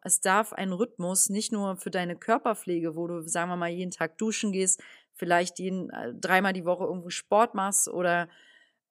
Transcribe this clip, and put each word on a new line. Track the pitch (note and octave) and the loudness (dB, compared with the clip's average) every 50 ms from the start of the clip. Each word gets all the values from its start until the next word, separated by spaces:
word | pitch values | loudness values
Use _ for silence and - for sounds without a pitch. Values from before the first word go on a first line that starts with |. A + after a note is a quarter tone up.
| - | -2
es | F#3+ - - | 0 0 2
darf | - F#3+ F#3 G#3 A3 - - | 4 4 4 4 4 0 -2
ein | - F#3+ F#3+ | -4 -4 -2
Rhythmus, | F#3 F3+ A#3+ - - - F3 F3 F#3+ F#3+ - - | 0 0 -2 -2 -2 -4 -4 -2 0 2 2 2
nicht | G3 G#3 A3 - | 0 -2 -2 -2
nur | A3+ G#3 G3+ G3 F#3 | -2 -2 -2 -2 -4
für | F3+ - F#3+ | -4 -6 -4
deine | F3 F#3 F3+ F3 F3 | -2 -2 -2 -2 -4
Körperpflege, | E3 - - A3+ C#4 - A#3+ G#3 - - F#3 F3 E3 E3 E3 D#3 | -6 0 2 2 2 2 0 -2 -2 -2 -4 -2 -2 -2 -2 -4
wo | E3 F3 F3 | -4 -4 -4
du, | F3 E3+ D#3+ E3 | -4 -6 -6 -4
sagen | E3 F3 E3+ F3+ | -2 -2 -2 -2
wir | F3+ F3+ | -2 -2
mal, | F3 E3+ | -2 -2
jeden | E3+ F3+ F#3 F3+ | -2 -4 -6 -6
Tag | - - E3 D#3+ - - | -4 -4 -4 -4 -2 -2
duschen | A3 A3 G#3 - - G#3 | -2 -2 -2 0 -2 0
gehst, | F#3 F#3+ F#3+ F#3 - - - - - - _ _ _ | 0 2 2 2 0 0 -2 -10 -20 -20 _ _ _
vielleicht | - F#3 E3+ F3 E3+ F3+ F3 - - | -8 0 2 4 4 4 0 -4 -6
jeden, | F#3 F#3+ F#3+ F#3 F3 - | -6 -4 -4 -4 -6 -8
äh, | - A#1 - A#2+ - | -10 -10 -10 -10 -8
dreimal | - - E3 F#3 F#3 G3 G3 F#3+ | -6 0 4 4 4 4 4 0
die | F#3 E3 | 0 0
Woche | E3+ F3+ F3+ F#3+ | -2 0 0 -2
irgendwo | - F3+ F#3 E3+ F3+ | -4 -4 -6 -8 -8
Sport | - - - _ G3+ G#3 A#3 A#3 - | -10 -10 -2 _ 4 6 6 4 2
machst | G3+ F#3+ G3 G3 - - - | -2 -2 0 2 0 0 0
oder, | - F3 F3+ F3 F3 F3 E3+ E3+ - - - - - _ _ _ _ _ _ _ | 0 0 2 2 2 2 0 -2 -8 -18 -20 -20 -20 _ _ _ _ _ _ _